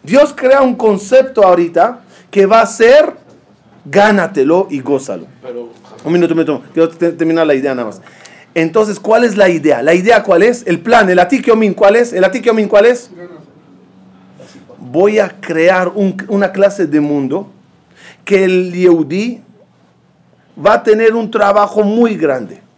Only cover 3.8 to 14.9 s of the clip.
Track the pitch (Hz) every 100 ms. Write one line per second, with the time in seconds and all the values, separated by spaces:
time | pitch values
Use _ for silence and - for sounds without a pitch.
3.8 | 143 180 208 202 175 160 135 175 190 143
4.8 | 131 139 - 92 82 _ 127 120 120 -
5.8 | - - 143 175 170 165 151 135 - -
6.8 | 165 - 170 170 165 165 160 139 139 127
7.8 | 113 95 - - - - _ 170 160 165
8.8 | 214 196 - 226 240 202 190 165 147 127
9.8 | 139 180 190 226 214 175 214 240 - 170
10.8 | 226 233 196 180 180 262 240 220 214 -
11.8 | 202 226 240 208 185 247 220 220 202 208
12.8 | 226 240 - 170 175 160 139 _ _ -
13.8 | _ _ _ _ _ - - - - -
14.8 | 127